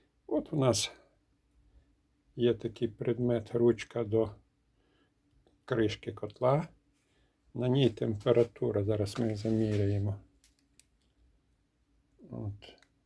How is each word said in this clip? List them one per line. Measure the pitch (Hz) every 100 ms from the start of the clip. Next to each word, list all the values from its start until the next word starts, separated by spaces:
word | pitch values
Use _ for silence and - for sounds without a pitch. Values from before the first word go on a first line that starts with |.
| _ _ -
От | 302 -
у | 160
нас | 131 107 - - _ _ _ _ _ _ _ _ _ _ _ _ _ -
є | 120
такий | 110 117 113 120
предмет, | - 123 117 123 120 107 117
ручка | 120 113 - 120
до | 110 113 110 - _ _ _ _ _ _ _ _ _ _ _ _ -
кришки | 120 107 - -
котла. | 104 104 - 127 143 - - _ _ _ _ _ _ _
На | 117 123
ній | 131 123
температура, | - 120 104 127 120 117 - 123 104
зараз | 101 104 104 -
ми | 113 107
заміряємо. | 110 110 110 104 101 101 101 101 - _ _ _ _ _ _ _ _ _ _ _ _ _ _ _ _ _ _ _ 247
От, | 117 107 104 - - _ _